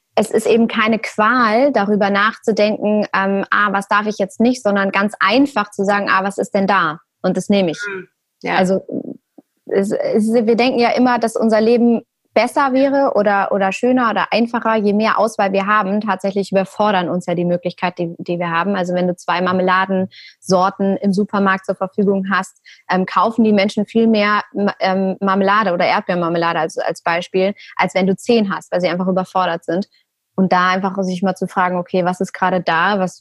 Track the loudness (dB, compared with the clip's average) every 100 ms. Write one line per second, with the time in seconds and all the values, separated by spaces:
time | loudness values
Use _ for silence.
0 | _ -2 0 0 2 2 2 0 0 -2
1 | -4 0 2 2 2 2 2 2 2 2
2 | 2 2 0 0 -2 0 0 0 0 0
3 | 0 0 0 -2 0 0 2 0 0 0
4 | 0 -4 -4 0 0 2 0 0 0 0
5 | -2 -2 0 2 2 0 -4 -2 0 0
6 | 0 0 0 -4 -2 0 2 2 0 -4
7 | _ _ -4 -2 0 2 2 -4 -8 -10
8 | -14 _ _ _ -4 0 0 0 -4 -10
9 | -10 -16 _ _ _ _ -4 -2 0 -2
10 | -2 0 2 0 2 2 2 2 0 2
11 | 2 2 -2 -2 0 2 2 4 2 0
12 | -4 _ _ 0 0 2 0 2 2 2
13 | 2 2 2 2 0 0 -2 0 0 2
14 | 2 0 -2 0 0 -2 0 0 2 2
15 | 0 2 0 0 0 0 0 0 0 -2
16 | -2 -2 -2 -4 0 0 -2 0 0 2
17 | 0 -4 -4 -2 0 -2 -4 -4 -6 -4
18 | -8 -6 -6 -4 -2 -2 -2 -2 -2 0
19 | -2 -2 -4 -2 0 0 2 2 0 -2
20 | -4 -8 -20 -14 0 2 2 0 -2 0
21 | 0 0 0 0 0 0 -2 -6 -4 -2
22 | 0 0 -2 -4 -4 _ -20 -18 -4 -2
23 | 0 0 0 2 2 4 2 -2 -2 0
24 | 2 2 2 -2 -4 -4 -4 -2 -2 0
25 | -2 -2 -2 0 2 2 2 0 0 0
26 | -2 -2 -2 -2 -2 -2 -4 -4 -6 -4
27 | -4 -4 -2 -2 -2 -4 -12 -4 -2 0
28 | 0 -2 0 0 2 -4 -4 -2 -2 -2
29 | -2 -2 -2 -2 -2 -4 -4 -4 -6 _
30 | _ _ _ -2 2 2 2 0 -2 -4
31 | -4 -2 -2 -2 -4 -2 -2 -2 -4 -2
32 | -2 -2 -6 -2 -2 -2 0 0 0 0
33 | -2 -6